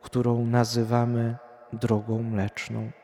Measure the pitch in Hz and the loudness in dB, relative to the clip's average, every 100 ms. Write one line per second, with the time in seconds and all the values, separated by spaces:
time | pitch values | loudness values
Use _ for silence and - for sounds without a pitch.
0 | - 127 120 117 117 120 113 117 113 120 | -2 0 2 2 2 2 2 0 2 2
1 | 120 117 117 120 - - - 117 117 107 | 2 0 -2 -4 -14 -20 -14 -6 0 0
2 | 107 113 113 107 101 - - 113 110 - | 0 -4 -2 -2 -2 -6 -8 -8 -8 -12